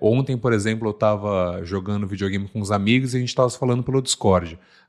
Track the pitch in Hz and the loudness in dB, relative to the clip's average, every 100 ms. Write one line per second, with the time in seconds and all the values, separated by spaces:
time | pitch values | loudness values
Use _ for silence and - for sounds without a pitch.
0 | 107 123 131 127 123 110 104 110 110 104 | 2 2 2 0 2 2 0 -2 -2 0
1 | 107 104 101 98 90 90 85 98 95 104 | 2 2 0 0 0 -2 -6 -6 -2 -4
2 | 101 98 98 98 98 113 98 101 98 123 | -4 -4 -2 -2 -4 -6 -2 0 2 2
3 | 131 127 123 - 127 - 127 123 123 131 | 2 -2 -2 0 0 0 0 0 0 -2
4 | 127 - 107 92 85 82 _ _ | -2 0 2 2 2 -10 _ _